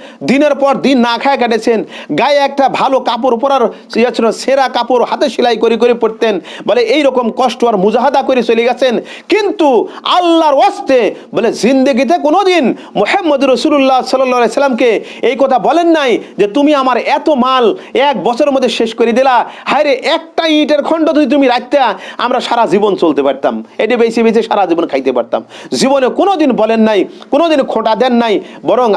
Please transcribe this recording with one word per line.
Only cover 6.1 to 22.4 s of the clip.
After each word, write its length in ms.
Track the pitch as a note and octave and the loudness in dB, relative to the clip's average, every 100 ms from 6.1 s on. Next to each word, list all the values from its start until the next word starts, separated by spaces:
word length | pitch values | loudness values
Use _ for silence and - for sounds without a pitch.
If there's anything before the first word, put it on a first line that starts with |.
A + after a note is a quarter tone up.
| A3 A3+ F#3+ - - - | -2 -2 -2 -6 -10 -2
বলে, 140 | A3 | 0
এইরকম 500 | A#3 D#4 C4+ B3 B3+ - | 2 2 2 0 -4 -2
কষ্ট 280 | C4 - A#3+ | -4 0 0
আর 120 | G#3+ | 2
মুজাহাদা 440 | G3+ A#3 C4 C#4 | 0 2 0 0
করে 220 | C4 C4 | 0 0
চলে 200 | A3 A3+ | 0 0
গেছেন। 360 | A#3 A#3+ C4 A3 - - - | 0 0 0 -2 -6 -18 -2
কিন্তু 580 | G4+ G4+ - D4+ A#3 - - | 0 0 0 2 2 0 -6
আল্লাহর 500 | - E4 F4 E4 D#4 | -2 0 2 2 2
ওয়াস্তে, 640 | C#4 G4 - - C4 G3+ - - G3 | 2 2 0 0 0 0 -4 -8 -2
বলে, 180 | A3 | -2
জিন্দেগিতে 640 | - A3 C4+ C4 B3 C4 F4 | 0 0 2 2 0 0 0
কোনোদিন 580 | D4 F4 G4 F4+ A#3+ - - - | 2 0 2 2 0 -4 -6 -4
মুহাম্মদ 480 | G3+ G4 E4+ C#4 | -2 0 0 0
রাসূলুল্লাহ 580 | C4+ A#3+ D#4 D4 C4 C4 | 2 0 2 2 2 2
সাল্লাল্লাহু 420 | A#3+ C4 C4 B3 | 0 -2 0 0
আলাইহি 100 | A#3 | 0
সাল্লামকে 500 | - C#4 A#3 B3 F#3+ - - | 0 -2 0 0 0 -4 -4
এই 140 | A3+ B3 | -4 0
কথা 200 | C4+ B3 | 0 2
বলেন 280 | G3 D#4 E4+ | 2 2 2
নাই 320 | D#4+ C4+ G#3 - - | 2 2 -2 -4 -4
যে, 100 | G3+ | -2
"তুমি 260 | A#3+ C#4+ | 2 2
আমার 240 | C#4+ C4 A#3+ | 2 0 -2
এত 320 | F3+ C#4+ D4 | 0 -2 0
মাল 460 | C#4+ B3+ C4 A3+ - - | 0 2 2 0 -2 -6
এক 300 | G#3+ C#4 A#3 | 0 0 0
বছরের 280 | F3+ A#3+ D4 | -4 0 0
মধ্যে 180 | C4+ A#3+ | 0 -2
শেষ 260 | - A3+ - | -2 -4 -2
করে 160 | A#3 | 0
দিলা, 340 | A#3 C4+ A#3+ - - - | 2 2 2 -2 -8 -4
হায় 180 | C4 | -2
রে, 100 | D4+ | 0
একটা 540 | C4 B3+ D#4 D#4+ - E4 | 0 -2 -4 -4 -4 0
ইটের 360 | D4+ D4 D4 | 0 2 0
খণ্ড 260 | - D#4+ D#4+ | 0 0 2
যদি 160 | D4 C#4+ | 2 2
তুমি 220 | C#4+ C4+ | 2 2
রাখতে, 300 | A#3+ A#3+ C#4+ A#3+ - - - | 0 0 0 2 -2 -10 -6
আমরা 220 | A#3 | -2
সারা 280 | B3+ | -2